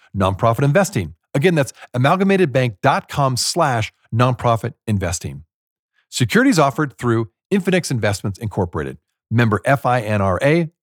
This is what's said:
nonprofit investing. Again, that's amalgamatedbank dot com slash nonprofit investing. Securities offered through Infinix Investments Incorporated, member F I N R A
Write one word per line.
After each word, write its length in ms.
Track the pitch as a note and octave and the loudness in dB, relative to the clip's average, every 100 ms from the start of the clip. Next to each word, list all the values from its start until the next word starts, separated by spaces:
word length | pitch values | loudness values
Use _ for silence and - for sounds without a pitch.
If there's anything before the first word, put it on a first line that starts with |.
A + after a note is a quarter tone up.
| _ F#2+ | _ -2
nonprofit 460 | F#2+ G2 A#2 A#2 | -2 2 0 2
investing. 520 | C#3+ D3 F#3+ - E2+ - _ | 2 2 0 -2 -6 -10 _
Again, 200 | - E3 | 0 0
that's 180 | E3 C3+ - - | 2 -2 -6 -10
amalgamatedbank 840 | B2 C3+ F#3 G3 G3 F3 C3 B2+ G#2+ | 0 0 2 2 2 2 0 -2 0
dot 280 | C3 F3 - | 0 0 -4
com 280 | - C#3 B2 | -2 -2 -2
slash 560 | - - D#3 A#2+ G#2+ - _ | -4 0 0 0 -4 -10 _
nonprofit 580 | A2+ B2+ B2 B2 A2+ - - - | 0 2 2 0 0 -2 -10 -4
investing. 580 | G2+ F#2 E2 D2+ C#2+ D#2 _ _ _ _ _ _ | -2 -2 -6 -8 -14 -18 _ _ _ _ _ _
Securities 500 | - B2 G#3 C4+ F#3+ | -4 0 2 4 4
offered 380 | C#3 - D3 - | 2 0 -6 -4
through 340 | A#2+ A2+ A2+ _ _ | -2 0 -2 _ _
Infinix 380 | G3 F#3 F3+ - | -2 0 -2 -2
Investments 480 | B2 G#2 G2+ A2 F#2+ | -2 -2 -2 -6 -6
Incorporated, 580 | G#2+ - F2+ E2+ C#2 C2 _ _ _ | -8 -4 -4 -4 -8 -10 _ _ _
member 300 | A2 A#2 G#2 | 0 2 2
F 200 | - C#3 | 0 0
I 160 | C3 B2 | 0 -2
N 220 | G#2+ G#2+ | -2 0
R 160 | G2 F2+ | 0 0
A 280 | C#3 E3 D#3+ - | 2 0 -2 -6